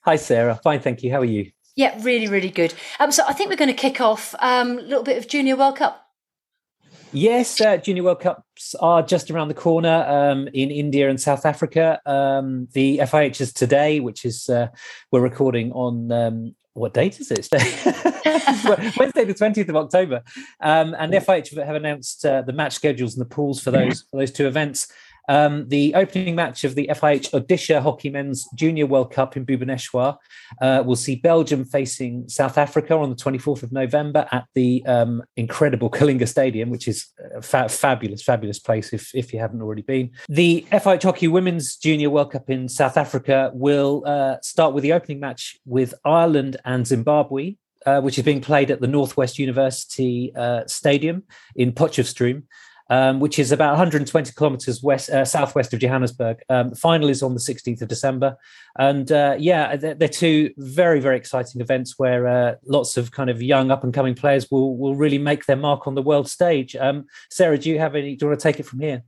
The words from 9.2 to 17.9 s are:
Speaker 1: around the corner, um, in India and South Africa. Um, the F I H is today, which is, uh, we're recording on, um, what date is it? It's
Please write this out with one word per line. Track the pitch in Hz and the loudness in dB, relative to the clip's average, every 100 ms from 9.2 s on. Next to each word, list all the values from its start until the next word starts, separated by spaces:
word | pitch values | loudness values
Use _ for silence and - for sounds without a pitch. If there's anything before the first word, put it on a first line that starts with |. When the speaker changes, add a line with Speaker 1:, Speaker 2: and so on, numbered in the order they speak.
| - | -2
Speaker 1:
around | 160 151 | -6 -4
the | |
corner, | 156 175 165 165 165 143 | -2 0 2 4 2 2
um, | 143 143 135 139 | 2 2 0 -4
in | 135 139 | -2 -2
India | 147 147 139 139 | -2 -2 2 2
and | 135 | 0
South | 147 139 156 | 0 0 0
Africa. | 143 151 165 160 156 143 | -2 -2 2 2 0 -2
Um, | 139 139 135 135 127 127 | 0 2 0 -2 -6 -6
the | 135 135 139 | 0 2 2
F | 127 | 2
I | 151 | 2
H | 143 120 | 2 -2
is | 127 | -6
today, | - 123 139 151 151 | -2 2 4 4 0
which | 120 107 | -4 -6
is, | 120 117 - | -8 -8 -2
uh, | 120 120 - - - _ | -2 -2 -8 -20 -20 _
we're | 127 | 2
recording | 123 123 135 120 117 | 2 2 0 2 -4
on, | 127 123 120 117 | -4 -4 -4 -2
um, | 117 117 113 113 - _ | 0 0 -2 -10 -14 _
what | - 113 | -8 -2
date | 120 180 - | 0 0 -2
is | 277 | -6
it? | 107 - | -6 0
It's | 143 123 - - | 2 2 0 -2